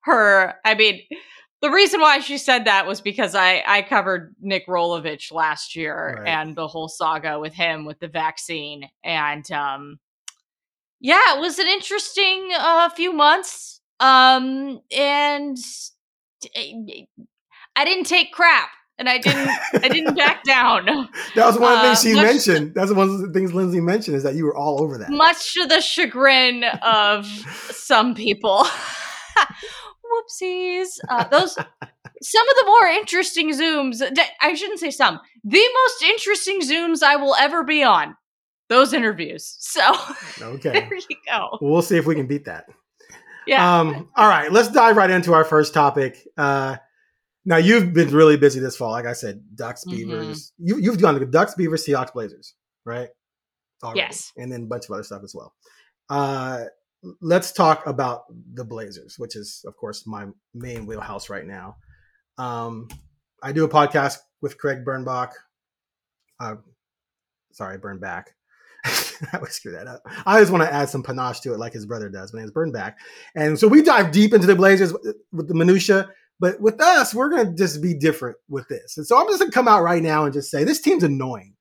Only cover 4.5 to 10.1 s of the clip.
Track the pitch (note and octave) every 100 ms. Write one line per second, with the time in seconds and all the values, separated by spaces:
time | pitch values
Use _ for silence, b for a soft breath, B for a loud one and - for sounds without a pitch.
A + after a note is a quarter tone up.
4.5 | F#3+ F3+ F3+ E3+ E3+ D#3 D3 - D#3+ D#3
5.5 | D3+ - E3 D#3+ D3 D#3+ - - D#3+ D#3
6.5 | D#3 D#3 D#3+ D#3+ - D#3+ D#3 D#3 D3+ D#3
7.5 | E3 E3+ D#3 D3+ D3+ E3+ D#3+ D#3+ D#3+ -
8.5 | D#3+ D3 D3 C#3 _ - D#3+ D3 D3 C#3+
9.5 | D3+ C#3+ C3+ C#3+ D3+ _